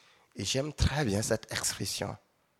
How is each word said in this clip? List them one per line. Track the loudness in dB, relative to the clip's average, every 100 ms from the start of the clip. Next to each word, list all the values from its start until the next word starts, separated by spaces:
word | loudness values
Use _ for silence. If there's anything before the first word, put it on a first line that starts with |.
| -20 -20 _ -6
Et | -2
j'aime | -2 -2
très | 2 2 4
bien | 2 2
cette | 2 0 -2
expression, | -4 -2 -2 -4 -2 -4 -6 _ _ _